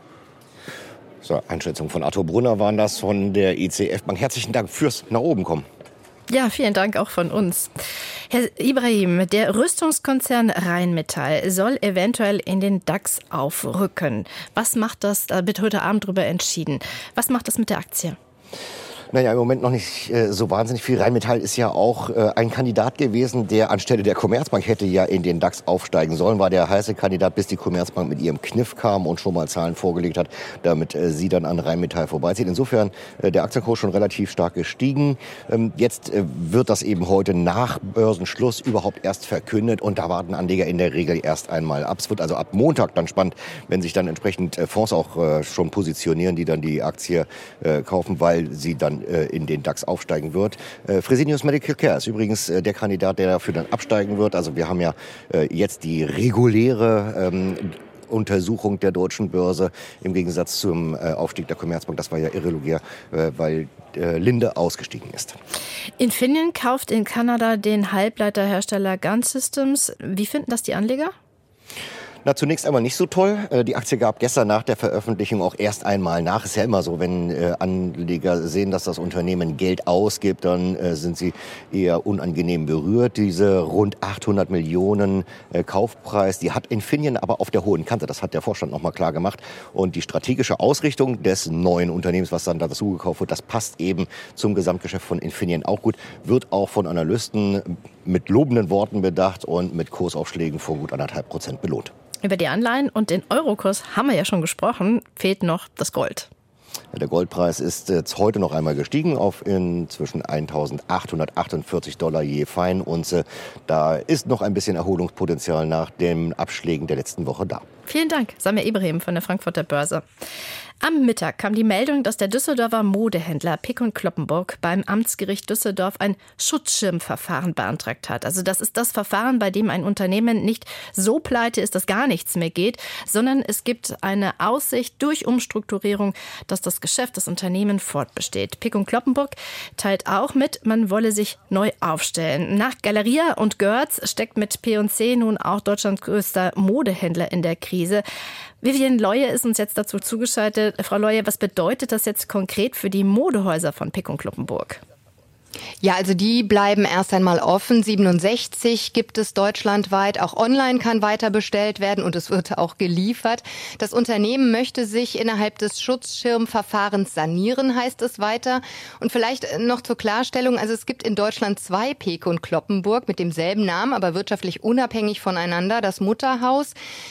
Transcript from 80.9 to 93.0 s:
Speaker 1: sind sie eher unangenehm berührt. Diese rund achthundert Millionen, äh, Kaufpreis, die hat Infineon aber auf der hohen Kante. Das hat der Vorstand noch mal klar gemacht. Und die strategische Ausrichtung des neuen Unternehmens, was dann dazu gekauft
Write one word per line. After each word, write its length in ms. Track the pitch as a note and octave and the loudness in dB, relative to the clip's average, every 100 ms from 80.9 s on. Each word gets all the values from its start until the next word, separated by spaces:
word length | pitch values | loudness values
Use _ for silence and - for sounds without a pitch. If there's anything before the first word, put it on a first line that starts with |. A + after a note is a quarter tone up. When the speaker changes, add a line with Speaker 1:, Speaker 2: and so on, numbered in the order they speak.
| D#2+ | -2
Speaker 1:
sind 200 | E2+ E2 | -2 -2
sie 160 | F2+ - - - - | -4 -4 -12 -16 -6
eher 340 | G2 F2+ E2+ | 0 2 2
unangenehm 640 | - G2+ E2 D#2+ F2 F2 D2+ | 0 -2 -2 0 0 0 0
berührt. 500 | D#2 D2+ A2+ A#2+ G#2 | 0 2 4 4 2
Diese 440 | G#2 E2+ G2+ F#2+ | 0 4 4 4
rund 380 | D#2+ E2 G2+ - | 4 2 2 0
achthundert 500 | G2 G2+ - G2 F2 | -6 -4 0 2 2
Millionen, 720 | F#2 D#2 F2+ F#2+ G#2 G2+ F#2+ F2+ - - | 0 0 2 2 4 2 2 -2 -10 -6
äh, 100 | E2+ | -2
Kaufpreis, 800 | F2+ F#2 A2+ - - G#2 F#2+ F#2 | 0 0 0 -4 -4 2 2 2
die 100 | E2+ | -2
hat 160 | - - | -2 -2
Infineon 500 | A2+ - D3 D3+ B2 | -4 -2 0 0 0
aber 240 | F2 F2 | 0 -2
auf 120 | - | 2
der 120 | G#2+ | 0
hohen 200 | F2+ F2 | 2 0
Kante. 220 | D#2+ A2+ - | 0 -4 -4
Das 160 | - | -6
hat 120 | F2+ | -4
der 80 | D#2+ | -2
Vorstand 300 | F#2 G#2 D#2 | -2 -4 -4
noch 100 | C#2 | -4
mal 80 | E2 | -4
klar 220 | - E2 | 0 -2
gemacht. 280 | D#2 F2 - - - - | 0 -2 -4 -14 -18 -10
Und 220 | - F#2 | -2 0
die 80 | E2 | -2
strategische 560 | - - - B2+ B2+ - | -4 -4 -2 0 2 4
Ausrichtung 640 | A2 D3 D3+ C3 C3 A#2+ | 4 4 0 2 0 2
des 260 | F#2+ F#2+ - | 2 0 0
neuen 420 | E2 F2+ F2 F2 | 0 2 4 2
Unternehmens, 420 | F2 F2+ F2+ F2 | 0 0 0 0
was 100 | E2+ | -2
dann 160 | - E2+ | -2 -2
dazu 320 | E2 - G#2 | -2 -2 -4
gekauft 260 | F2+ | -2